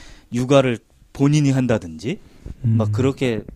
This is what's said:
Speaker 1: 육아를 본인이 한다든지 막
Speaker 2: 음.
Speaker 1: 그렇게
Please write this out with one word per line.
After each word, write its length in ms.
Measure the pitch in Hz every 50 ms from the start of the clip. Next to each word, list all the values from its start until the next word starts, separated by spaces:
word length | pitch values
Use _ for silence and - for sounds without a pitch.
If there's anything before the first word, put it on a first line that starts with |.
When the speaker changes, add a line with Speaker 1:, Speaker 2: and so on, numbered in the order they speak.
| - - - - - _ -
Speaker 1:
육아를 460 | 120 127 127 143 139 131 127 120 104 - _ _ _ _ _ -
본인이 380 | - 139 143 147 151 147 139
한다든지 680 | 131 131 127 120 117 107 - 85 80 78 95 120 180 - - - - - - - - -
막 260 | - 120 113 113 110 107
Speaker 2:
음. 40 |
Speaker 1:
그렇게 520 | 104 107 127 139 135 - 139 127 117 107 101 - -